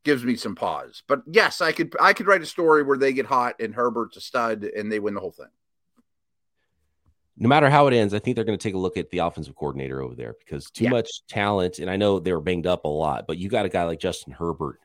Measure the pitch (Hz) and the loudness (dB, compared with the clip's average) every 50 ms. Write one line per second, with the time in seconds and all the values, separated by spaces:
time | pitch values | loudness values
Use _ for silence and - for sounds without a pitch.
0 | - 147 143 127 120 127 120 - - 107 92 - 113 90 78 69 64 60 - - | 0 0 0 2 2 -2 -2 -2 -4 -8 -6 -4 -4 -4 -4 -6 -8 -12 -18 -16
1 | _ - 143 131 - 151 165 220 196 - - - 175 160 151 - 160 - - - | _ -2 -2 -2 -2 0 2 4 4 4 0 0 -2 0 0 0 -2 -2 0 4
2 | 165 196 202 - 185 196 196 180 156 - - - 170 160 156 151 143 139 139 131 | 4 4 4 4 4 4 4 4 2 -4 -4 0 4 6 6 6 6 4 2 2
3 | 139 135 127 135 117 - 139 127 120 120 - - 117 107 104 123 120 123 110 117 | 2 2 2 0 -2 0 0 0 0 0 -2 -4 -6 -6 -2 -2 -2 0 0 -2
4 | 110 - - 95 - - - 123 117 113 110 104 104 104 - 107 104 107 107 107 | -6 -6 -8 -18 -16 -6 -2 -2 -2 -2 -2 -4 -6 -8 -6 -6 -4 -4 -4 -2
5 | 101 104 101 98 92 87 _ - 69 _ _ _ _ _ _ _ _ _ _ _ | -2 -4 -4 -4 -8 -10 _ -12 -20 _ _ _ _ _ _ _ _ _ _ _
6 | _ _ _ _ _ _ _ _ _ _ _ _ _ _ _ _ _ _ _ _ | _ _ _ _ _ _ _ _ _ _ _ _ _ _ _ _ _ _ _ _
7 | _ _ _ _ _ _ _ - 107 120 143 156 147 135 151 147 147 135 123 117 | _ _ _ _ _ _ _ -2 2 4 6 6 6 6 6 6 6 6 6 4
8 | 104 101 101 104 - 127 120 113 107 110 104 92 - 107 92 92 92 90 - 92 | 4 2 0 -2 -2 -2 -2 -2 0 -2 -2 -2 -4 -4 -4 -2 -2 -2 -2 -4
9 | 82 - 90 87 85 85 - 82 76 69 - - 76 73 67 67 67 65 65 67 | -6 -4 -2 -2 -2 -2 -2 -6 -12 -12 -10 -8 -6 -6 -6 -6 -8 -8 -6 -8
10 | 65 62 62 60 60 57 55 _ _ - 76 71 - - - - 113 123 127 117 | -8 -8 -10 -12 -12 -12 -14 _ _ -12 -12 -12 -12 -12 -4 -2 0 2 2 2
11 | 113 - - - _ - - 110 101 101 104 95 90 90 - - 85 92 95 98 | 0 -2 -10 -18 _ -8 -4 -2 0 0 2 0 0 -2 -4 -6 -6 -4 -2 0
12 | 104 101 98 90 82 92 87 78 76 92 90 87 78 90 90 - - 76 76 78 | 2 2 2 2 0 -2 -2 -2 0 -2 -2 0 0 0 -2 0 -2 -4 -2 0
13 | 80 76 65 55 - - 80 90 92 98 120 110 98 90 - 92 85 82 82 - | 0 -2 -2 -4 -4 -8 -8 -6 -6 -2 -2 -2 -2 0 0 -2 -2 -2 -4 -4
14 | - 92 82 - - - 67 - 82 85 80 - 78 67 - _ | -4 -6 -6 -6 -12 -16 -10 -6 -6 -6 -4 -4 -6 -8 -8 _